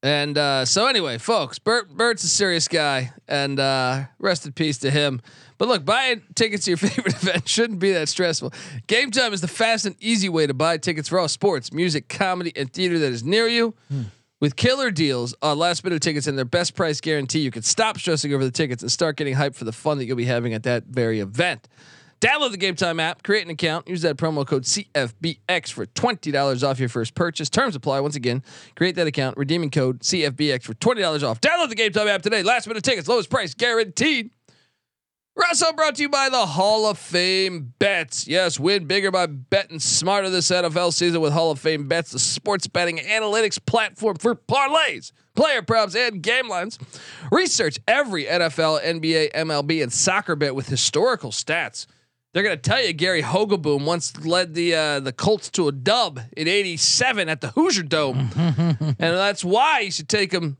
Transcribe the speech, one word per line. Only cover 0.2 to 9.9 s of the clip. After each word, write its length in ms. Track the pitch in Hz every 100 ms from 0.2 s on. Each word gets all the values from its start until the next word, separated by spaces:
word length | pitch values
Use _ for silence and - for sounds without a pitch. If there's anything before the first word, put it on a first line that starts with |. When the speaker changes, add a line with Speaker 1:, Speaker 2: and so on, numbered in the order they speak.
| 147 147
Speaker 1:
uh, 280 | 143 135 127
so 220 | - 247
anyway, 300 | 240 156 117
folks, 420 | - 226 135 -
Burt, 300 | - 240 190
Burt's 340 | 147 233 214
a 40 | 160
serious 380 | - 196 170 -
guy, 460 | 165 147 135 127 - -
and, 320 | 143 139 139
uh, 460 | 135 135 127 135 135 _
rest 260 | 196 175 156
in 60 |
peace 240 | 131 156 135
to 120 | 135
him. 300 | 143 147 127 - - - _
But 100 | 220
look, 160 | 226 139
buying 360 | 233 262 233 - -
tickets 300 | 220 202 -
to 60 |
your 60 | 170
<laughs> 20 |
favorite 340 | 196 - 190 135
event 320 | 185 175 -
shouldn't 320 | - 233 196
be 140 | 190
that 160 | 180 151
stressful. 420 | - 180 160 127 - - 135 -
Game 240 | 220 277
Time 200 | 220 240
is 60 | 196
the 60 | 170
fast 380 | - 220 226
and 100 | 202